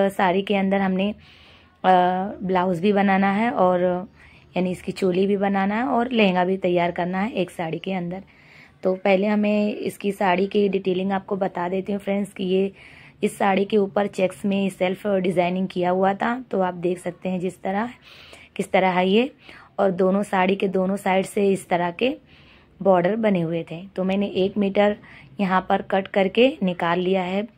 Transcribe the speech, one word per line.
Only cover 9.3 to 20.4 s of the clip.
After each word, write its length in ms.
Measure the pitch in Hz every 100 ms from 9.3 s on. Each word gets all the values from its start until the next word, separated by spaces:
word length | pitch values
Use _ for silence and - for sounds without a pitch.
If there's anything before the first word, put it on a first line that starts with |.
| 208 208 208 208
इसकी 380 | - - - 202
साड़ी 340 | 196 196 180 196
की 220 | 208 202
डिटेलिंग 440 | 190 190 180 190
आपको 240 | 196 - 196
बता 320 | 190 180 175
देती 240 | 190 190
हूँ 80 | 202
फ्रेंड्स 320 | 202 196 190
कि 120 | -
ये 280 | 185 190 196 - - - - -
इस 160 | 202 -
साड़ी 260 | 208 190
के 120 | 196 214
ऊपर 300 | 196 208 202
चेक्स 380 | 196 185 -
में 260 | 202 196 196
सेल्फ 360 | - 185 185 208
डिजाइनिंग 600 | 190 185 175 175 185 185
किया 220 | 180 175
हुआ 240 | 185 190
था। 300 | 196 226 254 254
तो 100 | 196
आप 140 | 185
देख 240 | 180 175 175
सकते 300 | 180 170 185
हैं 120 | 185
जिस 220 | 180 175
तरह, 280 | 196 196 240 - - - - - - -
किस 160 | 185
तरह 180 | 190 185
है 180 | 180 185
ये, 220 | 208 262 - - - - -
और 120 | 202
दोनों 320 | 180 190 196
साड़ी 340 | 208 190